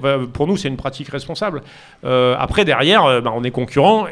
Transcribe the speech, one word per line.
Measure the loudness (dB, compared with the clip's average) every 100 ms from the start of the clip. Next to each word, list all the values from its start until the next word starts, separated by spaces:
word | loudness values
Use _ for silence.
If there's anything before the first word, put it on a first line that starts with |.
bah, | -2 -2 -4
pour | -4 -2
nous, | -2
c'est | -4
une | -6
pratique | -8 -10 -10
responsable. | -10 -10 -6 -6 -6 -12 -20 -20 -10 -2
Euh, | 2 2 0
après, | 0 0 2
derrière, | 2 4 4 4
euh, | 2
bah, | 0 -2
on |
est | -4
concurrents, | -4 -2 2 4 4 0